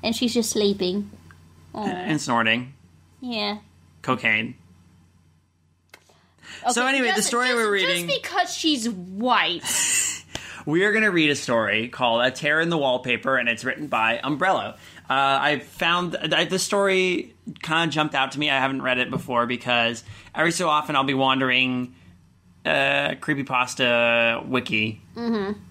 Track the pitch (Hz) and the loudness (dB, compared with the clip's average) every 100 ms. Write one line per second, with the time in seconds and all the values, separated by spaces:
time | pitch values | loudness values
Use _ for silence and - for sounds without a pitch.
0 | 214 226 247 240 226 226 208 196 185 196 | -2 0 0 0 0 2 2 2 0 -2
1 | 202 - - - - - - - 208 180 | -6 -12 -20 -20 -20 -20 -16 -6 -6 -4
2 | - 151 - 120 113 117 127 - - - | -4 -4 0 2 4 2 -2 -14 -20 -20
3 | _ _ 247 233 208 208 - _ - - | _ _ -8 -4 -4 -6 -12 _ -20 -12
4 | - 127 117 107 117 - - - - - | -4 0 2 0 -2 -10 -20 -20 -20 -20
5 | _ _ _ _ _ _ _ _ _ - | _ _ _ _ _ _ _ _ _ -20
6 | _ _ _ _ - - 240 233 254 269 | _ _ _ _ -20 -6 -2 0 2 2
7 | 247 196 202 240 254 240 214 202 180 175 | 2 2 2 0 2 2 2 2 2 0
8 | 175 185 - 370 349 - 320 285 220 190 | -2 -4 -4 -2 -2 -2 0 0 -2 -6
9 | 180 190 247 220 165 175 - - - - | -10 -4 0 2 2 -2 -4 -2 0 0
10 | - - - - - - - 165 202 208 | -2 -6 -10 -14 -12 -12 -2 2 4 4
11 | 220 175 151 143 - 117 107 104 120 - | 2 4 2 2 0 0 2 0 -2 0
12 | 123 117 123 123 151 156 170 170 139 127 | 2 4 2 0 0 2 2 2 2 0
13 | 127 117 - 131 120 113 127 - 147 117 | 0 -2 0 0 0 -2 -4 -6 -4 0
14 | 110 120 131 147 180 156 104 - - - | 0 0 -2 0 0 0 -2 -10 -20 -20
15 | - 135 139 139 143 147 - - 170 175 | -2 2 4 2 2 0 -4 -4 0 0
16 | 175 - 160 151 165 185 - 202 196 190 | -2 -4 -2 0 0 -2 0 2 2 2
17 | 185 180 - - - - - 160 170 147 | 2 0 -4 -14 -18 -14 -2 0 2 2
18 | 151 143 131 135 151 139 131 135 127 127 | 0 2 0 0 0 2 2 0 0 0
19 | 123 127 - 120 120 120 123 120 117 117 | 0 -4 -2 0 0 -2 0 0 0 -2
20 | - - - - 165 165 175 151 151 147 | -12 -20 -12 0 0 2 0 0 0 0
21 | 135 135 135 131 131 127 127 127 123 - | 0 2 2 2 2 2 0 -2 -6 -10
22 | - - - _ _ - 160 147 139 143 | -20 -20 -20 _ _ -8 0 2 2 0
23 | 143 135 - 143 127 127 123 - 127 120 | -2 -4 -4 -4 -2 -2 -2 0 2 4
24 | 117 117 117 117 - 127 123 107 110 107 | 4 4 2 0 -2 -4 -2 -2 -2 -4
25 | - - 233 226 196 202 - | -14 -8 -2 -2 -2 -6 -12